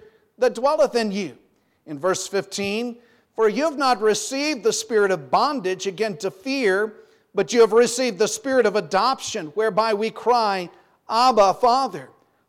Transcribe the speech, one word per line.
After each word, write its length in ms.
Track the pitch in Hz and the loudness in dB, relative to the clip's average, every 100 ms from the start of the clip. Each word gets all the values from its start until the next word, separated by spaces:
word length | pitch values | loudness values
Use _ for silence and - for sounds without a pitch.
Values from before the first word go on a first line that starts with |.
| - _ _ - | -20 _ _ -2
that 160 | 247 | -2
dwelleth 400 | 220 269 311 269 | 0 0 2 2
in 180 | 240 220 | 2 -2
you. 240 | 196 165 113 _ _ _ _ - | -4 -8 -12 _ _ _ _ -16
In 100 | 143 | -4
verse 300 | 180 185 - | -2 -2 -2
fifteen, 720 | 196 190 - 196 214 240 233 _ _ _ - | -6 -6 -6 -4 -4 -6 -10 _ _ _ 0
"For 140 | 220 | 0
you 140 | 208 | 2
have 140 | 320 277 | -2 0
not 220 | 269 233 | 0 2
received 640 | 214 208 - 269 294 269 | 0 0 -4 -4 -4 -2
the 80 | 220 | -2
spirit 380 | - - 220 202 | -4 -2 0 2
of 220 | 180 135 | 0 0
bondage 560 | 185 262 285 185 185 196 | 0 0 -2 -4 -6 -8
again 300 | 175 220 165 | -6 -6 -4
to 120 | 190 | -10
fear, 640 | - 269 269 214 190 220 - - _ _ | -10 -6 -2 0 0 -2 -8 -20 _ _
but 180 | 190 196 | -4 0
you 100 | 233 | 4
have 120 | 220 | 6
received 460 | 226 240 254 254 180 | 6 4 2 -4 0
the 80 | 208 | -2
spirit 400 | - 269 262 214 | -2 -2 2 2
of 80 | 202 | 0
adoption, 720 | 160 196 233 269 - 214 156 202 | -2 0 0 -2 -6 -8 -8 -2
whereby 400 | 220 190 226 208 | -2 0 0 0
we 160 | 220 | -4
cry, 580 | - 220 240 214 190 175 _ _ _ - | -4 0 2 2 -2 -6 _ _ _ -4
Abba, 460 | 220 254 220 196 175 | 2 4 6 4 4
Father." 540 | 247 262 262 175 - _ _ _ | 2 2 0 -6 -16 _ _ _